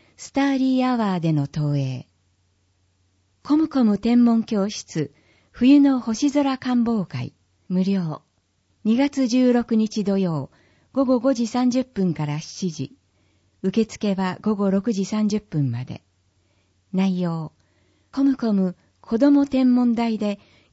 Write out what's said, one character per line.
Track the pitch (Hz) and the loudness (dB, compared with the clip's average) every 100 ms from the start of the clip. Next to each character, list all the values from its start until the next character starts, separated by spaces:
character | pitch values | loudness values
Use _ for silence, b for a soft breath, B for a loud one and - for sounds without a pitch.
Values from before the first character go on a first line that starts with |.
| b _ | b _
ス | - | -8
タ | - 277 | -2 0
ー | 269 | 0
リ | 262 254 | 0 0
ー | 254 | 0
ア | 240 | 0
ワ | 208 185 | -2 0
ー | |
で | 160 | 0
の | 156 143 | 0 -2
投 | - 147 | -4 -2
影。 | 143 135 127 - _ _ _ _ _ _ _ _ _ _ _ _ _ | -2 -4 -6 -12 _ _ _ _ _ _ _ _ _ _ _ _ _
コ | - 302 | -2 0
ム | 311 | 2
コ | 277 226 | 2 2
ム | 202 | 2
天 | 233 240 240 | 2 4 4
文 | 226 | 2
教 | 220 214 196 | 0 -2 -2
室、 | - - 165 147 b b b b | -6 -8 -6 -6 b b b b
冬 | - 247 285 | 2 6 6
の | 277 262 | 6 2
星 | 233 220 285 | -2 -2 0
空 | 285 277 262 | 0 -2 -4
観 | 254 247 | -2 0
望 | 233 226 175 | 0 -2 -4
会、 | 127 123 - _ _ - | -8 -10 -12 _ _ -4
無 | 180 190 | -2 0
料。 | 196 165 151 - _ _ _ _ _ | -2 -4 -8 -14 _ _ _ _ _
二 | 214 233 | -2 2
月 | 285 277 254 | 0 0 0
十 | 247 254 | 2 4
六 | 240 233 226 | 2 2 0
日 | 220 - | 0 -2
土 | 196 196 | -2 0
曜、 | 185 156 - b b b b | 0 -4 -8 b b b b
午 | 254 262 | -2 0
後 | 254 | 2
五 | 254 | 2
時 | 240 233 | 0 -2
三 | 247 247 | 0 0
十 | 247 254 | 0 -4
分 | - 185 | -2 -2
か | 156 147 | -2 -4
ら | 147 | -6
七 | - - 185 | -10 -8 -8
時。 | 156 131 - _ _ _ _ _ _ | -6 -12 -14 _ _ _ _ _ _
受 | 190 208 220 | -4 -2 -2
付 | - 214 | -4 -4
は | 185 185 185 | -2 -4 -4
午 | 214 208 | -4 0
後 | 202 | 0
六 | 190 220 | 0 -2
時 | 196 190 | -4 -4
三 | 214 214 | -2 -2
十 | 208 | -2
分 | - 160 135 | -4 -2 -2
ま | 117 127 | -4 -8
で。 | - - _ _ _ _ _ _ _ _ | -14 -18 _ _ _ _ _ _ _ _
内 | 185 190 180 | -2 0 0
容、 | 175 165 156 - _ _ _ _ _ | -4 -6 -10 -14 _ _ _ _ _
コ | - 277 | 0 0
ム | 262 | 0
コ | 233 | 0
ム、 | 202 185 180 _ _ | 0 0 -4 _ _
子 | - 226 | -6 2
ど | 285 | 4
も | 285 277 | 4 4
天 | 262 254 | 2 2
文 | 247 247 233 | 4 2 0
台 | 233 214 | -2 -2
で | 214 202 b b b | -4 -6 b b b